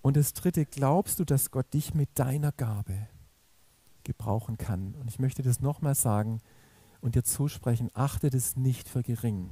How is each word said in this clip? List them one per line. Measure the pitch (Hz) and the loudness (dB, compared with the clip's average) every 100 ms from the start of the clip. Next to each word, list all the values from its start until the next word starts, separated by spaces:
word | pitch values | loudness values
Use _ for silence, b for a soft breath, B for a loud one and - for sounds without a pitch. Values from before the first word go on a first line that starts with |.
Und | 139 143 | 4 4
das | 143 | 2
Dritte, | - 180 170 147 | 2 0 2 -2
glaubst | - 135 170 - - | 2 4 4 2 -2
du, | 160 | 2
dass | 135 - | 2 2
Gott | 135 - | -4 0
dich | 151 - | -2 0
mit | 156 143 - | 0 0 0
deiner | 131 143 147 | 0 2 -2
Gabe | - 117 104 98 98 107 - - _ _ _ _ _ _ - - | 0 -4 -2 -4 -6 -8 -14 -20 _ _ _ _ _ _ -16 -10
gebrauchen | - 110 107 - 110 | -6 -2 -2 -2 -6
kann? | - 95 98 139 | -4 -4 -4 -8
Und | 123 | -10
ich | - | -2
möchte | 131 - | -2 0
das | 127 120 | 0 2
nochmal | 135 147 147 139 | 0 0 0 2
sagen | 117 104 107 113 b b b b b b | 2 2 0 -2 b b b b b b
und | 127 123 | 2 2
dir | - | 2
zusprechen, | - 143 - 127 117 120 | 0 -2 0 0 0 0
achte | - 139 - 147 | -2 -2 2 2
das | 131 117 - | 2 0 0
nicht | 131 123 - | 0 0 -4
für | 131 | -6
gering. | 120 113 120 101 90 | -2 -2 -2 -2 -6